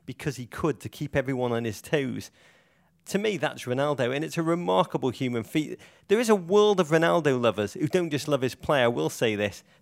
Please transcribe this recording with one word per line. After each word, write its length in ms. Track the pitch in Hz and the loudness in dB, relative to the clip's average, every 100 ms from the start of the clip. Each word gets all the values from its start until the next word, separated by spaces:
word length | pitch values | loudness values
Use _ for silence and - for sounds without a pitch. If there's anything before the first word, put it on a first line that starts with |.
| - | -16
because 300 | 127 151 131 | -10 -8 -8
he 100 | 123 | -10
could 340 | - 165 120 | -4 -4 -4
to 80 | - | -8
keep 260 | - 147 | -10 -4
everyone 380 | 147 131 131 123 | -2 -2 -2 -2
on 120 | 117 | -2
his 180 | 117 101 | -2 -6
toes. 480 | - 156 131 107 - _ _ _ _ _ _ _ - | -2 -2 -2 -6 -10 _ _ _ _ _ _ _ -6
To 80 | 196 | -2
me, 180 | 214 185 | -2 -2
that's 300 | 147 - - | -4 -4 -4
Ronaldo, 460 | 123 147 135 120 | -2 0 0 -2
and 120 | 139 | -2
it's 120 | 160 151 | -4 -2
a 60 | |
remarkable 680 | 165 170 175 185 180 156 127 | 0 0 2 2 2 0 -2
human 340 | 113 131 120 | -2 -2 -4
feat. 340 | 107 156 151 - - _ - | -2 -4 -4 -8 -16 _ 0
There 100 | 202 | 2
is 100 | 233 | 4
a 60 | |
world 460 | 214 170 208 208 196 | 2 4 4 6 4
of 80 | 156 | 4
Ronaldo 520 | 160 165 175 147 127 | 4 4 4 2 2
lovers 340 | 120 101 104 | 2 2 -2
who 120 | - 151 | -2 0
don't 240 | 185 170 | 0 0
just 160 | 143 151 | -4 -2
love 140 | 139 | 0
his 140 | 127 - | 0 -4
play, 260 | - 147 | 0 2
I 60 | 120 | 4
will 220 | 120 156 | 2 -2
say 260 | - 120 104 | 0 0 0
this. 260 | 104 - - _ | -2 -4 -18 _